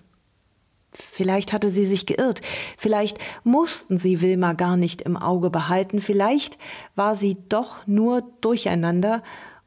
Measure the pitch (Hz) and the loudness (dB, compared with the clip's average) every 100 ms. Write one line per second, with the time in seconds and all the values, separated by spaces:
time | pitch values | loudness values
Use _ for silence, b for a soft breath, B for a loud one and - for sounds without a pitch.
0 | _ _ _ _ _ _ _ _ _ - | _ _ _ _ _ _ _ _ _ -20
1 | - - 185 190 196 214 202 190 196 196 | -18 -4 0 0 0 -2 0 2 2 0
2 | 185 - 262 - B B B B 214 214 | -2 0 0 -2 B B B B 0 0
3 | 214 214 B B 233 262 330 - - 185 | 0 -4 B B 2 4 4 -2 -2 0
4 | 185 180 180 185 180 170 180 180 175 - | 2 2 2 2 0 0 2 2 2 -2
5 | - 175 - 180 175 170 151 185 190 208 | -4 -2 0 0 0 -2 0 0 0 -2
6 | 202 202 202 285 - - B B B - | 0 2 4 2 -2 -8 B B B -2
7 | 202 214 202 190 - 214 247 - - 202 | 0 2 0 -2 -2 -2 -2 -8 0 2
8 | 226 247 240 - 226 226 202 175 170 175 | 4 2 -2 -4 0 0 0 0 2 2
9 | 202 226 B B B B | 2 0 B B B B